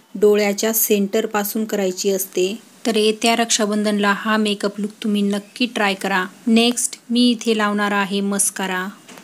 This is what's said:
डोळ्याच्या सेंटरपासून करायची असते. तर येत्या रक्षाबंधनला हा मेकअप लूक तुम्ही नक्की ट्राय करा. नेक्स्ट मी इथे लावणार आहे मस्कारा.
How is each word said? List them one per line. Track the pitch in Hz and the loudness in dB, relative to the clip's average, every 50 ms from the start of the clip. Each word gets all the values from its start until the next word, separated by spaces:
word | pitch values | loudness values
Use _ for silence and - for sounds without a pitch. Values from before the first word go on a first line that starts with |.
| _ _ - | _ _ -4
डोळ्याच्या | 196 202 208 208 208 208 202 196 202 214 220 | 2 4 4 4 4 2 0 0 0 -2 -2
सेंटरपासून | 226 220 - - 214 202 196 196 - 220 220 220 - 208 202 208 - 226 220 | 0 0 0 2 2 2 2 0 0 -2 -2 0 -2 -4 -4 -2 -4 -4 -4
करायची | 214 214 208 196 190 180 185 - 202 | -2 -2 -2 -2 -2 -2 -2 -2 -2
असते. | 196 185 185 - - 180 185 190 214 226 - - - - - | 0 -2 -4 -4 -2 -2 -2 -2 -2 -6 -12 -20 -14 -6 -4
तर | 240 208 | -2 0
येत्या | 214 214 220 220 220 - 226 233 | 2 2 2 0 2 2 2 2
रक्षाबंधनला | 233 226 226 - - 214 202 208 214 208 214 208 202 202 202 196 | 2 0 0 0 0 0 0 0 0 0 0 0 2 2 2 0
हा | 196 - 220 214 | 0 0 0 0
मेकअप | 220 214 208 202 208 - 202 202 208 | 2 2 0 0 -2 -2 -4 -4 -4
लूक | 202 214 - - | -6 -6 -6 -6
तुम्ही | - 220 208 208 | -4 -2 0 0
नक्की | 202 202 202 202 202 - - - 254 | 0 0 0 -2 -6 -8 -4 -4 -4
ट्राय | 233 247 233 208 196 190 | -2 0 0 0 0 0
करा. | 190 - 190 190 185 185 185 - - - | -2 -2 -2 0 0 -2 -4 -8 -6 0
नेक्स्ट | 240 226 226 233 240 247 240 - - - - _ - | 2 4 4 4 4 2 0 -4 -6 -8 -10 _ -2
मी | 233 240 247 247 | 2 4 4 4
इथे | 240 233 - 240 220 214 | 4 2 0 0 0 2
लावणार | 214 208 208 208 208 202 | 0 0 0 0 0 0
आहे | 202 202 196 180 202 202 | 0 0 -2 -2 -2 -2
मस्कारा. | 196 202 202 202 - - - - 190 190 185 185 185 202 - - - - - - | -2 0 0 0 -2 -2 -2 -4 -6 -4 -4 -4 -6 -6 -10 -16 -20 -20 -20 -20